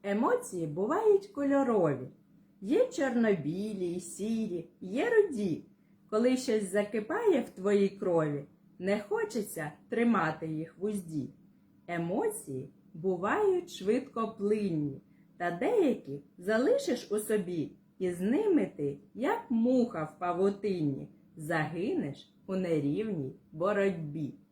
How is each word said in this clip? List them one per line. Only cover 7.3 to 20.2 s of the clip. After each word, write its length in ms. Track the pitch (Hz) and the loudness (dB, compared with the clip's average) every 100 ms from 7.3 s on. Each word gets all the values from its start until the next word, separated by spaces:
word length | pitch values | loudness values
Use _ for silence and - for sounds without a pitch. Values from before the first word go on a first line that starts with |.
| 285 | 4
в 100 | 226 | 0
твоїй 380 | - 190 202 196 | -4 2 4 2
крові, 560 | - 185 165 156 147 - _ _ - | 0 0 2 2 -2 -8 _ _ -6
не 220 | 185 208 | -2 -2
хочеться 720 | - 440 427 233 202 175 151 - _ | 0 -2 0 -4 -6 -6 -8 -10 _
тримати 580 | 226 233 202 160 156 160 | 0 2 4 2 -2 -6
їх 320 | 156 165 - | -6 -8 -6
в 60 | |
узді. 460 | 202 202 170 156 120 - _ _ _ _ - | -4 -4 -6 -6 -6 -12 _ _ _ _ -8
Емоції 840 | 170 170 214 440 - - 131 135 _ _ | -4 -2 0 -2 -4 -8 -10 -10 _ _
бувають 760 | 165 185 180 202 339 415 359 - | -6 -2 -2 0 2 2 2 -2
швидкоплинні, 1300 | - 190 247 262 233 214 - 202 214 202 156 147 131 _ _ _ _ | -6 0 0 -2 -6 -6 -2 0 2 0 -2 -4 -6 _ _ _ _
та 140 | 175 | -6
деякі 680 | 170 294 466 311 - - 143 - - | -2 0 4 4 2 -6 -12 -14 -10
залишиш 760 | 180 220 285 554 359 254 - | 0 2 4 2 0 -4 -2
у 60 | 214 | -4
собі, 540 | 214 214 180 175 139 - _ _ | 0 -2 0 -4 -4 -8 _ _
і 120 | 185 | -4
з 100 | 175 | -2
ними 520 | 190 294 427 311 180 - | 0 2 4 2 2 -2
ти, 220 | 143 143 - | -6 -6 -14
як 360 | 196 285 480 - | -4 -2 -2 0
муха 540 | 226 233 254 233 165 | 2 4 4 2 -2
в 140 | 151 | -8
павутинні, 880 | - | -4